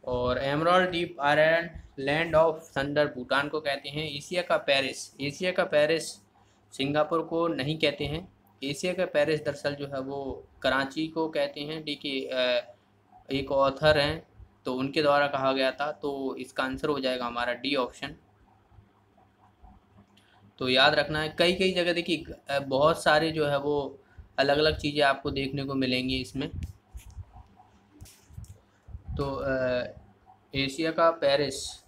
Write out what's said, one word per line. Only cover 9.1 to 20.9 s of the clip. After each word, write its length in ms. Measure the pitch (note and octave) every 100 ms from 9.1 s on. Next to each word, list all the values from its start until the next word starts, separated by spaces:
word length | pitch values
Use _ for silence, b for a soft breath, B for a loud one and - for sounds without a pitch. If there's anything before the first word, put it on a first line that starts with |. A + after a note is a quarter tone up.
| D3 D3 D3+ D3+
दरअसल 300 | C#3+ D3 C#3+
जो 120 | C#3
है 120 | C#3
वो 480 | C3+ C#3 C3+ B2 - -
कराची 460 | C3+ C3 C3+ D#3 D#3+
को 220 | D#3+ D#3+
कहते 320 | D#3 C#3+ D3
हैं। 220 | D3 D#3+
देखिए, 460 | D3+ C#3+ C#3+ C3+ C3+
अ, 460 | C3 B2+ A#2+ - - _ _ _ - -
एक 200 | C3+ C3+
author 460 | C#3 C#3 C3+ D#3 D3+
हैं 300 | C#3+ D#3+ - - - _ -
तो 100 | B2+
उनके 260 | C3+ D#3
द्वारा 260 | D3 C#3+ C#3+
कहा 260 | C#3+ C3+
गया 180 | C3+ C3
था, 200 | C3 D3
तो 440 | D3+ C#3+ C#3 C3+ -
इसका 280 | B2+ -
answer 240 | C3 C3 D3+
हो 120 | C#3
जाएगा 260 | C3 B2+ B2
हमारा 280 | A#2+ A#2+
डी 220 | A#2+ C3+ C#3
option। 400 | B2 - C#3+ - _ _ _ _ _ - _ _ _ _ _ _ _ _ - - _ - _ _ b b G2+ -
तो 120 | B2+
याद 240 | B2+ C#3+